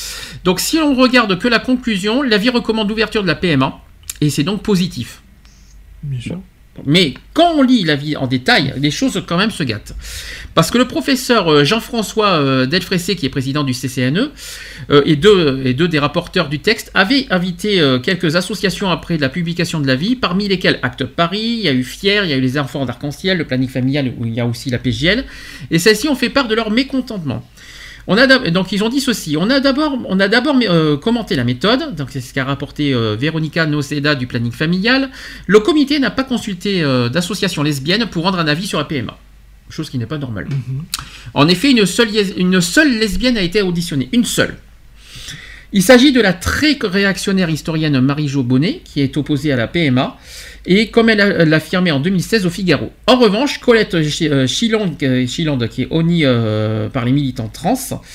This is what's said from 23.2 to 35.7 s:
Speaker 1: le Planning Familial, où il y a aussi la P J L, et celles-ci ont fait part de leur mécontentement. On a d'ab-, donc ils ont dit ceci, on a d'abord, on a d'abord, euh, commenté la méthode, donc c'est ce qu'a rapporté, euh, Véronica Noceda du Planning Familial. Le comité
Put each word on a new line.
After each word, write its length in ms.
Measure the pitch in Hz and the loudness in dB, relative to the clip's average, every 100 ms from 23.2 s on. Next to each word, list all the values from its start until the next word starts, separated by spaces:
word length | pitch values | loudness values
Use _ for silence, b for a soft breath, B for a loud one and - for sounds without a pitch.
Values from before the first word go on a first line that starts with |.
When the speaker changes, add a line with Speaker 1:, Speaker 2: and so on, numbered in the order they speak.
| 190 185 | -2 -2
Speaker 1:
le 80 | 143 | -2
Planning 240 | 127 127 | -2 -2
Familial, 420 | 131 131 143 127 - | -2 -2 0 -2 -4
où 80 | 117 | -6
il 80 | |
y 60 | 117 | -2
a 60 | 120 | -4
aussi 220 | 117 139 | -4 -6
la 100 | 120 | -4
P 140 | 127 | -2
J 140 | 110 160 | 0 0
L, 180 | 220 269 B B B 135 | 0 -4 B B B -2
et 80 | 165 | 2
celles-ci 300 | 214 214 302 | 4 2 0
ont 80 | 262 | 0
fait 140 | 240 | 0
part 160 | 277 240 | 0 0
de 80 | |
leur 160 | 220 220 | -2 0
mécontentement. 720 | 220 269 262 247 208 151 117 - B B B B B - | 0 0 -4 -4 -6 -6 -6 -10 B B B B B 0
On 100 | 196 | 4
a 100 | 262 | 6
d'ab-, 220 | 269 165 | 4 4
donc 240 | 175 185 | 0 0
ils 100 | 196 | 0
ont 60 | 220 | 0
dit 120 | 277 | 0
ceci, 360 | 262 208 - 160 | 0 -2 -2 -2
on 120 | 202 | 2
a 100 | 277 | 2
d'abord, 360 | 269 262 302 254 - | 2 2 0 -2 -2
on 100 | 190 | 0
a 80 | 196 | 2
d'abord, 300 | 233 277 262 | 2 2 2
euh, 340 | 214 165 156 147 | 4 4 2 2
commenté 400 | 226 233 - 160 | 0 -2 0 -2
la 80 | |
méthode, 500 | 120 127 196 262 320 | 0 0 0 0 -2
donc 140 | 156 127 | -8 -8
c'est 120 | 135 | -8
ce 100 | 120 | -8
qu'a 120 | 139 | -6
rapporté, 500 | 131 139 139 - 143 | -4 -4 -6 -4 0
euh, 200 | 123 110 | 0 0
Véronica 520 | 107 147 160 156 170 160 | 0 -2 -2 -4 -2 0
Noceda 480 | 147 143 147 147 | -2 -4 -2 0
du 120 | 139 123 | -2 -2
Planning 240 | 127 120 | -4 -4
Familial. 600 | - 156 180 226 269 269 B B B - | -2 -2 0 2 0 -2 B B B 4
Le 140 | 208 | 4
comité 380 | 214 | 6